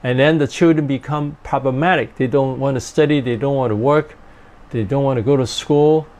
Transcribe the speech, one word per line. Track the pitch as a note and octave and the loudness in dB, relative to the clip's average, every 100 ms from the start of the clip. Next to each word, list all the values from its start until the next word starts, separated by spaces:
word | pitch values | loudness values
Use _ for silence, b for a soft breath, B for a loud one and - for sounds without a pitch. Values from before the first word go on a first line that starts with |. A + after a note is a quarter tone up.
and | B2+ B2+ | -2 2
then | C#3+ D#3+ | 2 2
the | C#3+ | 0
children | - E3+ D#3 C#3+ | 2 2 4 0
become | C3+ - D3 D3 C#3+ | -4 -4 -6 -6 -10
problematic. | - C#3 C3 C3 E3 E3+ A#2 - | -6 -2 -2 0 0 0 -2 -4
They | C3 | -2
don't | C#3 C3+ B2+ | 0 -2 -2
want | C3+ C3 | -4 -4
to | |
study, | - - D3+ D3 | -4 0 2 2
they | B2 A#2+ | 0 -2
don't | C#3 C#3 | -2 -2
want | B2 | -2
to | G#2+ | 0
work, | B2+ D3 D3+ - B B B B - | 2 0 0 -14 B B B B -10
they | A#2 | -6
don't | G2+ C#3 | -4 -2
want | C#3 B2 | 0 -2
to | |
go | A2 C#3 | 0 0
to | A#2+ | 0
school | - - D3 D3+ D#3 D3 | -6 0 2 4 2 -2